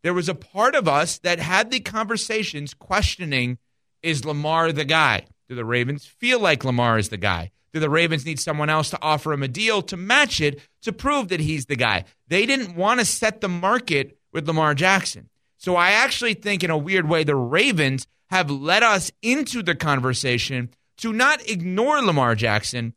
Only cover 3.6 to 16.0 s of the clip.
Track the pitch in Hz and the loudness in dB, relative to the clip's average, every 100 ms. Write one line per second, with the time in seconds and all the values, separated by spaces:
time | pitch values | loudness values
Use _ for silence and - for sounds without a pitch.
3.6 | _ _ _ _ 165 151 151 147 151 165 | _ _ _ _ -4 -4 -2 -4 0 2
4.6 | 165 151 143 160 147 104 - _ _ 123 | 2 0 0 4 4 2 -2 _ _ -8
5.6 | 113 123 123 143 - _ 240 247 196 143 | -2 0 0 -4 -10 _ 0 2 2 2
6.6 | 131 120 120 113 104 104 101 87 85 _ | 0 2 4 2 0 -2 -2 -2 -6 _
7.6 | _ 156 151 156 170 160 139 147 - 147 | _ -4 0 2 2 0 -4 -8 -6 -4
8.6 | 151 156 151 - 156 151 156 143 135 135 | 0 0 0 -4 -2 0 0 -4 -4 -2
9.6 | 220 214 - 185 190 262 285 - 151 143 | 0 0 -2 -10 0 2 2 0 -2 -2
10.6 | _ _ - - 269 285 196 175 151 156 | _ _ -10 -4 0 0 0 -2 -2 -4
11.6 | 123 135 120 95 95 _ _ 175 226 269 | -4 -2 0 0 -4 _ _ 0 2 0
12.6 | 208 170 196 247 214 - 220 220 196 175 | -2 -2 0 2 0 0 -2 -2 -6 -2
13.6 | 190 240 240 147 - _ _ 160 151 160 | 0 0 0 -2 -2 _ _ -6 -2 0
14.6 | 156 143 185 196 - - - _ _ _ | 2 2 2 2 0 -10 -18 _ _ _
15.6 | - 180 180 208 | -2 2 4 4